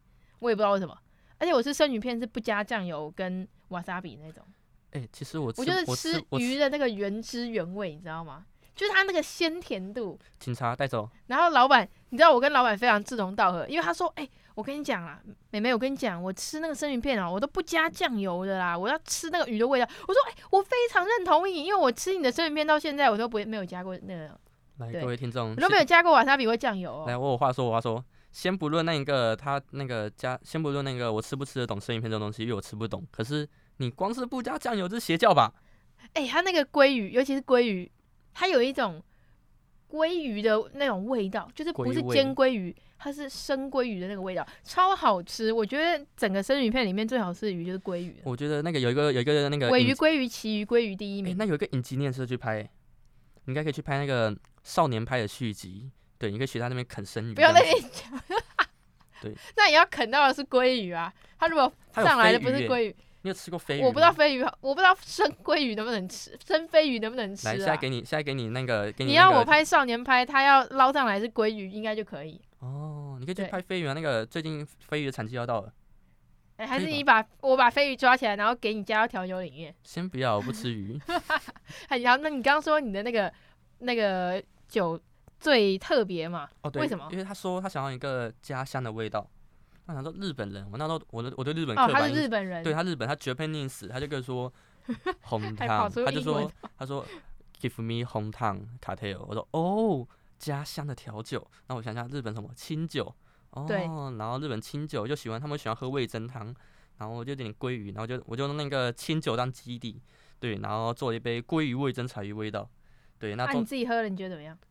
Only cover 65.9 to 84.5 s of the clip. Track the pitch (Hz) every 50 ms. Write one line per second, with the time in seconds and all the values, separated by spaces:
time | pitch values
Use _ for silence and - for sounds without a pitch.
65.9 | 233 202 185 185 - - - - - - - - 302 311 330 330 - 311 311 294
66.9 | 247 226 214 220 240 254 220 196 196 202 - - - 196 196 160 156 156 - 131
67.9 | 131 120 - - 160 156 151 143 135 135 117 110 117 131 131 123 117 107 101 107
68.9 | 104 - 131 277 285 320 359 381 349 262 233 311 302 302 311 - 349 311 277 247
69.9 | 233 233 247 269 262 247 254 247 294 269 269 277 277 269 247 226 269 269 262 262
70.9 | 277 294 262 226 196 202 220 240 - - 214 220 220 214 196 190 196 214 220 220
71.9 | 214 214 214 - - 139 147 156 - - - _ _ _ 123 123 135 143 151 156
72.9 | 151 147 147 139 135 127 127 151 185 190 196 175 - 185 180 - 185 180 165 139
73.9 | 135 160 160 151 127 113 110 120 - 165 156 160 156 147 151 - - - - -
74.9 | 151 151 147 135 - - 113 110 123 123 120 120 120 107 98 107 - _ _ _
75.9 | - - _ _ _ _ _ _ _ _ _ _ _ - 220 262 254 277 285 320
76.9 | 302 294 277 262 233 220 220 - _ - - 269 262 262 254 240 - 285 285 277
77.9 | 262 - 269 247 254 262 262 214 208 202 208 220 247 240 - 208 220 214 196 -
78.9 | 220 214 226 233 - 196 185 185 185 185 185 156 127 147 165 143 - _ _ -
79.9 | - 165 180 185 - 127 131 123 107 104 101 - - 107 117 123 117 107 98 101
80.9 | 120 151 - - 349 349 - - 302 285 - - - - _ - - - - -
81.9 | 285 247 240 247 247 269 302 311 302 262 226 269 285 302 294 320 302 302 285 226
82.9 | 190 196 208 247 233 220 196 165 - - _ _ _ _ _ _ _ _ 240 247
83.9 | 240 233 214 196 190 185 180 180 180 196 - -